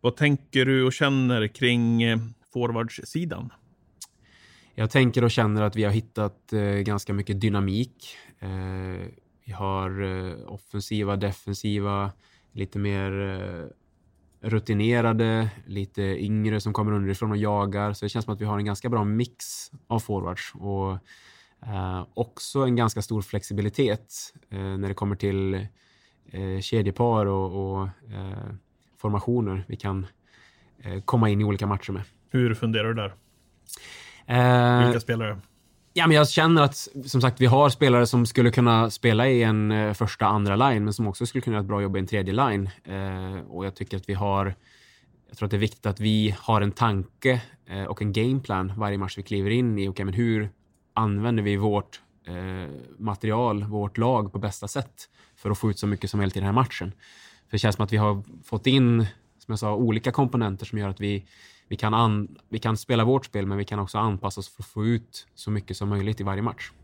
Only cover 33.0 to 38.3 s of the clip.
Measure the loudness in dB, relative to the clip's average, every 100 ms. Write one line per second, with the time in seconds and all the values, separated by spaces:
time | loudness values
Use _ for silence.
33 | -6 -10 _ _ _ _ _ -18 -18 -20
34 | -20 -20 -2 4 6 6 6 6 6 4
35 | 0 -4 -4 -8 -14 _ _ _ _ 2
36 | 6 8 6 4 6 6 6 2 -12 -12
37 | -2 2 2 4 6 8 6 6 6 6
38 | 6 4 4